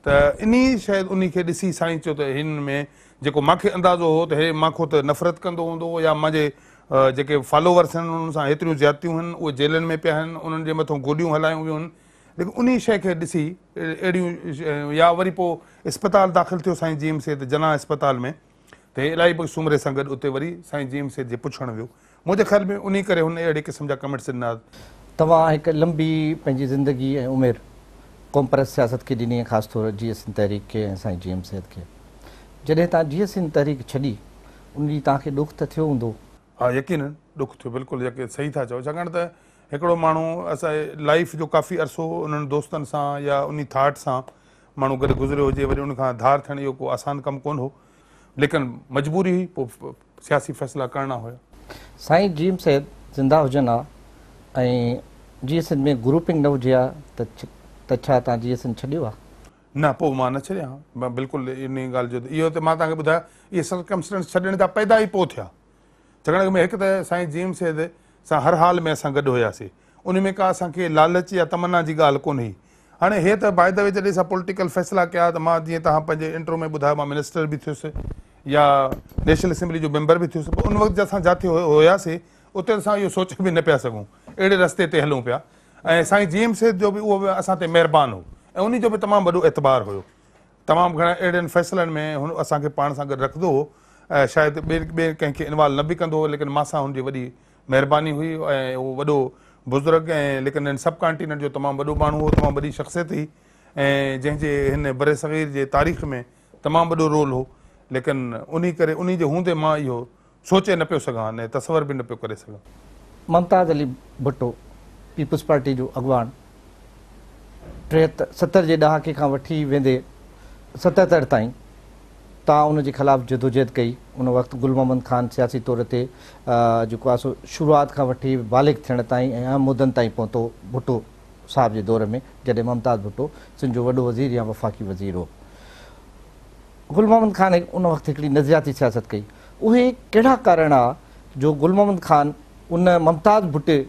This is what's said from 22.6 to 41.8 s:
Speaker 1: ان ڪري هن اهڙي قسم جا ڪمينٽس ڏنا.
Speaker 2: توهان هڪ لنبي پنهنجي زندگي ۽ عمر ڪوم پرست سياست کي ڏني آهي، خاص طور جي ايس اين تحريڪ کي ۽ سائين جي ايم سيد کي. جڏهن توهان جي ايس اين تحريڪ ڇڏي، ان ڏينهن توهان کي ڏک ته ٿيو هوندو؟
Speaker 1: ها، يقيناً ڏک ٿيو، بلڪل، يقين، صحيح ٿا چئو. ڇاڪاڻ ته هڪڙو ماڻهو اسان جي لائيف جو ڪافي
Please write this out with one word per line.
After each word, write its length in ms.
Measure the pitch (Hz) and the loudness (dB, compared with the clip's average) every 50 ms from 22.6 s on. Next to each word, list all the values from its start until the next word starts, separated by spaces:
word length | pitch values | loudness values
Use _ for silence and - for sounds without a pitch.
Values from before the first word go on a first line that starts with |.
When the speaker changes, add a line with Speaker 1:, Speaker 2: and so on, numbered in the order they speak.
| 196 185 202 202 - | 2 0 -4 -4 -4
Speaker 1:
ان 180 | 196 190 196 | -2 -2 -2
ڪري 200 | 190 202 185 165 | 0 0 2 2
هن 160 | 160 160 170 | 2 0 -2
اهڙي 240 | 165 170 165 151 151 | -2 -2 -2 -2 -2
قسم 260 | 147 156 143 - 147 | -4 -8 -10 -8 -6
جا 80 | 143 143 | -6 -6
ڪمينٽس 340 | 131 - 139 139 123 - - | -6 -6 -6 -8 -6 -6 -8
ڏنا. 240 | 127 123 123 117 117 113 - _ - - - - - - - - - | -6 -4 -4 -4 -6 -6 -10 _ -20 -20 -20 -20 -20 -20 -20 -6 -2
Speaker 2:
توهان 380 | - 160 156 165 160 160 160 156 | 0 4 4 6 6 6 4 2
هڪ 120 | 151 151 170 | 0 0 0
لنبي 420 | 156 151 165 175 165 151 160 160 160 156 156 151 160 160 - | 2 2 2 2 2 0 0 0 0 0 0 -2 -2 -2 -2
پنهنجي 220 | 147 135 127 139 | -2 -2 -2 -2
زندگي ۽ 460 | 127 139 139 139 143 139 123 131 135 139 143 123 127 135 | -2 0 0 0 0 0 -2 -2 -2 -2 -2 -2 -2 0
عمر 220 | 131 131 123 113 - - - - - - - - - - - - - - - | 2 2 2 2 0 -6 -20 -20 -20 -20 -20 -20 -20 -20 -20 -20 -20 -8 -2
ڪوم 140 | - 143 139 117 151 | 0 0 2 2 2
پرست 220 | 135 135 - - | 0 0 0 0
سياست 320 | 147 127 113 127 120 - | 0 0 0 0 -4 -4
کي 80 | - 135 | -4 -4
ڏني 240 | 113 120 117 120 120 | -2 -2 -2 -2 -2
آهي، 40 | 117 | -2
خاص 260 | - 120 107 107 - | 0 0 -2 -2 -2
طور 200 | - 117 110 110 104 98 | -4 -4 -2 -2 -4 -4
جي 60 | 113 | -6
ايس 160 | 113 107 - - | -6 -6 -8 -10
اين 60 | 113 98 | -6 -2
تحريڪ 300 | - 104 98 104 101 - | 0 0 0 -2 -4 -8
کي ۽ 180 | - - 110 107 101 98 95 - | -6 -6 -4 -4 -4 -4 -6 -6
سائين 160 | 110 90 87 92 | -6 -6 -6 -6
جي 60 | 92 | -6
ايم 140 | 92 92 90 - | -6 -8 -8 -10
سيد 220 | 101 95 90 - | -12 -12 -12 -14
کي. 100 | - - 82 - - - - - - - - - - - - - - - - | -16 -18 -18 -18 -20 -20 -20 -20 -20 -20 -20 -20 -20 -20 -20 -20 -20 -8 -2
جڏهن 200 | 151 156 160 175 175 | 0 2 2 2 2
توهان 180 | 175 165 165 147 | 2 0 0 0
جي 100 | 139 175 | -2 -2
ايس 180 | 208 190 - | -2 -2 -2
اين 120 | 196 180 151 156 | -4 -4 0 0
تحريڪ 260 | 151 143 147 147 127 117 | 0 0 0 -2 -6 -6
ڇڏي، 260 | - - 131 135 135 104 104 - - - - - - - - - - - | -6 -6 -4 -4 -4 -6 -8 -12 -20 -20 -20 -20 -20 -20 -20 -20 -14 -8
ان 120 | 143 151 | -6 -4
ڏينهن 140 | 147 151 147 135 | -2 -2 -2 0
توهان 140 | 139 139 135 - | 0 0 0 -2
کي 60 | 151 139 139 | -4 -4 -4
ڏک 180 | 151 151 - | -4 -4 -6
ته 80 | - 156 143 - | -8 -8 -6 -4
ٿيو 140 | 160 156 | -2 -2
هوندو؟ 240 | 156 143 120 117 113 107 - - - - _ _ _ _ - | -2 -2 -2 -4 -6 -8 -10 -16 -20 -20 _ _ _ _ -2
Speaker 1:
ها، 80 | 123 123 | -2 0
يقيناً 360 | 123 135 131 - - 151 139 143 151 - _ _ - 156 | 0 -2 -2 -4 -4 -4 -4 -6 -10 -14 _ _ -10 -8
ڏک 160 | 139 - - - | -8 -8 -10 -12
ٿيو، 120 | - 131 | -12 -10
بلڪل، 300 | 117 127 135 - - 127 | -10 -10 -8 -8 -8 -6
يقين، 260 | 123 127 120 131 127 113 - | -6 -6 -6 -8 -10 -10 -8
صحيح 140 | - 143 147 135 | -8 -8 -6 -6
ٿا 120 | 151 127 | -6 -6
چئو. 140 | 117 123 123 | -6 -8 -8
ڇاڪاڻ 280 | 127 147 151 170 175 170 165 | -8 -8 -8 -8 -8 -6 -6
ته 100 | 175 175 170 - _ _ _ _ _ _ - 143 | -6 -6 -6 -10 _ _ _ _ _ _ -12 -8
هڪڙو 220 | 143 170 175 170 | -2 0 0 2
ماڻهو 520 | 170 165 160 160 160 160 165 165 175 175 170 | 2 0 0 0 0 -2 -4 -6 -6 -6 -6
اسان 220 | 156 - - 160 151 | -6 -4 -4 -4 -4
جي 300 | 151 151 151 143 151 151 | -4 -6 -8 -8 -4 2
لائيف 300 | 147 151 165 175 - - | 2 2 2 2 -2 -6
جو 100 | 156 160 | -8 -4
ڪافي 340 | 147 - 160 143 - 180 165 | 0 0 0 0 0 -4 -4